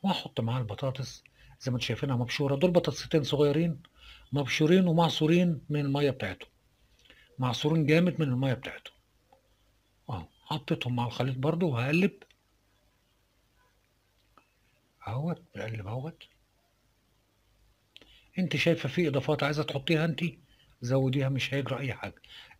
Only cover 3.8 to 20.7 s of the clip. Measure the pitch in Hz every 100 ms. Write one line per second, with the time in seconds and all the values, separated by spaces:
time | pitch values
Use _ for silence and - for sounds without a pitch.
3.8 | - _ - - - 135 135 - 156 190
4.8 | 180 160 165 - 156 175 180 147 - 147
5.8 | 143 139 143 131 101 - - _ _ _
6.8 | _ _ _ - _ - 127 117 147 160
7.8 | 143 160 180 147 147 123 135 117 - -
8.8 | - _ _ _ _ _ _ _ _ _
9.8 | _ _ - 104 78 _ - 151 - 156
10.8 | 123 120 120 - 127 127 143 165 180 120
11.8 | 131 165 190 - - _ _ _ _ _
12.8 | _ _ _ _ _ _ _ _ _ _
13.8 | _ _ _ _ _ _ _ _ _ _
14.8 | _ _ - 117 165 165 - 101 107 113
15.8 | 98 123 151 - - _ _ _ _ _
16.8 | _ _ _ _ _ _ _ _ _ _
17.8 | _ - - - _ - 175 151 170 165
18.8 | 135 175 165 135 131 147 143 151 151 139
19.8 | - 160 165 139 175 - _ _ _